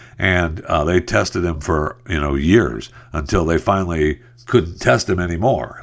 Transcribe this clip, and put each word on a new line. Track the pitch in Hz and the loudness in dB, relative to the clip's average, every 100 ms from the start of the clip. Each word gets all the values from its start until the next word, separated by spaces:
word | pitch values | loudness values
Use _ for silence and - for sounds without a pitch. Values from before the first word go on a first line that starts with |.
| - - | -20 -4
And, | 95 90 85 76 - | 0 2 0 -4 -2
uh, | 85 | 0
they | 76 90 | 2 2
tested | 87 107 98 87 | 2 0 0 -2
him | 87 76 | -2 -2
for, | - 78 76 - - | -2 -2 -2 -6 -6
you | 78 | -4
know, | 73 69 | -2 0
years | 76 110 78 55 - - - | 4 4 4 -2 -12 -18 -8
until | 78 73 95 | -8 -2 0
they | 80 82 | 2 2
finally | - 98 90 80 76 73 - - - | 2 0 0 0 0 -2 -10 -20 0
couldn't | 123 82 - | 0 0 -2
test | - 120 - | 0 0 0
him | 90 | -2
anymore. | 90 82 117 95 57 - | -2 0 0 0 -4 -10